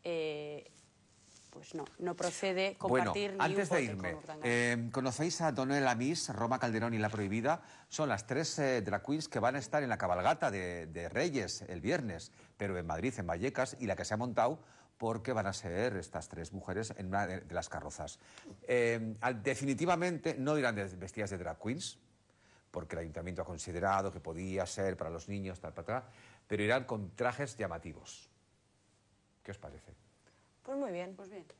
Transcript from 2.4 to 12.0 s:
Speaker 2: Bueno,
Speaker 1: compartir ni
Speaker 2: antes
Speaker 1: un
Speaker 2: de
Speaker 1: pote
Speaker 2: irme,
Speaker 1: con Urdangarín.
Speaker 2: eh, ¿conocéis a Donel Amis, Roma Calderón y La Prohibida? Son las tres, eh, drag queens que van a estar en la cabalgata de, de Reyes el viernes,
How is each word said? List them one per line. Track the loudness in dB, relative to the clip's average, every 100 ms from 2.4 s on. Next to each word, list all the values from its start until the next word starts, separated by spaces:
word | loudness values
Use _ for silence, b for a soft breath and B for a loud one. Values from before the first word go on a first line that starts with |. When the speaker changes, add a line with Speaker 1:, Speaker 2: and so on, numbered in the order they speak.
| 0 2 0 0
Speaker 2:
Bueno, | 2 4 4
Speaker 1:
compartir | 2 -2
ni | 0
Speaker 2:
antes | 2 2 4
Speaker 1:
un | 2
Speaker 2:
de |
Speaker 1:
pote |
Speaker 2:
irme, | 2 -2 -2
Speaker 1:
con | -4
Urdangarín. | -8 -2 2
Speaker 2:
eh, | 4 4 2 0
¿conocéis | 0 0 2 0 2
a | 2
Donel | 2 2 4 4
Amis, | 4 2 0 -2
Roma | 0 2 4
Calderón | 2 2 2
y | 2
La | 2
Prohibida? | 2 0 2 2 2 B B B
Son | 0 2
las | 0 0
tres, | 0 0 2
eh, | 4 4
drag | 2 0
queens | 0 -2 0
que | 2
van | 4
a | 2
estar | 0 0
en | 2
la | 0
cabalgata | 2 4 4 4 2
de, | 0 -2 -4 -6
de | -6 -2
Reyes | 2 2 2 0 -4 -6
el | -4
viernes, | 0 0